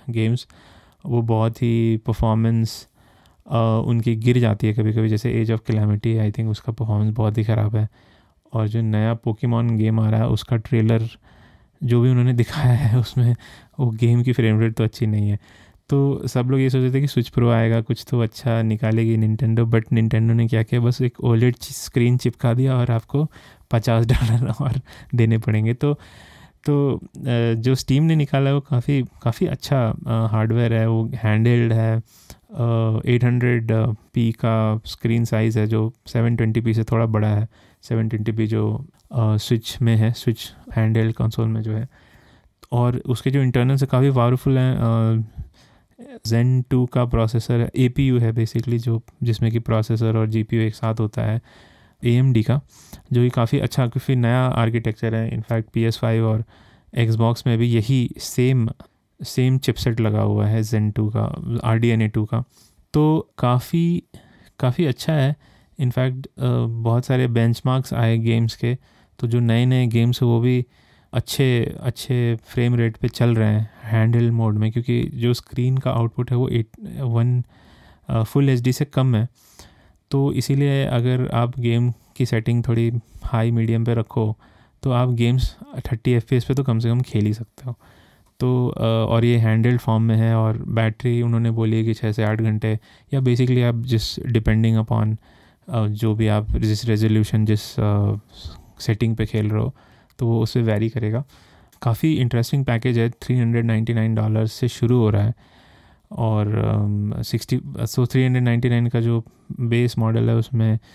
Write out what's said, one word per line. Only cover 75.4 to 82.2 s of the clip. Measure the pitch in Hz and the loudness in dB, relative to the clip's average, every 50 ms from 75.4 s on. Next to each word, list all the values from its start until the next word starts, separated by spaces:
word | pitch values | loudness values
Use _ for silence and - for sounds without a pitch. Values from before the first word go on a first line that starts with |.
| - - - 127 123 127 131 131 | -4 -8 -6 -2 -2 0 0 0
का | - 127 | -2 -2
आउटपुट | - 117 117 117 - - 123 - | 0 0 -2 -2 -2 -4 -4 -2
है | 127 | -2
वो | 120 127 - | -2 0 0
एट, | - 117 110 - - - 220 - 117 127 | 0 -2 -2 -4 -8 -14 -14 -12 -10 -6
वन, | 139 123 117 117 117 123 123 123 123 - _ - - - - - - - - _ _ - | -6 -2 0 0 0 2 0 0 -2 -4 _ -20 -20 -20 -20 -20 -20 -20 -20 _ _ -4
अ, | - 113 110 | -2 -2 -2
फुल | - - 143 139 135 | 0 0 2 2 2
एचडी | 131 120 120 127 127 | 2 2 0 -2 -2
से | - 151 | -2 -4
कम | - - 135 131 131 120 | -4 -2 0 0 2 2
है। | 107 110 123 - _ _ _ _ - - - - _ _ _ _ _ _ _ | 0 0 -2 -6 _ _ _ _ -20 -20 -20 -20 _ _ _ _ _ _ _
तो | - 139 139 143 - | -2 0 0 0 0
इसीलिए | - 123 - 143 135 143 143 139 139 135 | -2 -2 0 0 0 2 2 2 0 0
अगर | - - 120 120 127 127 127 127 - - | 0 0 0 0 0 0 0 -2 -2 -2
आप | 117 120 120 123 135 | -2 -2 -2 -2 -4
गेम | 120 117 117 120 120 123 113 - _ _ _ | -2 0 2 2 2 0 -2 -4 _ _ _
की | - | -4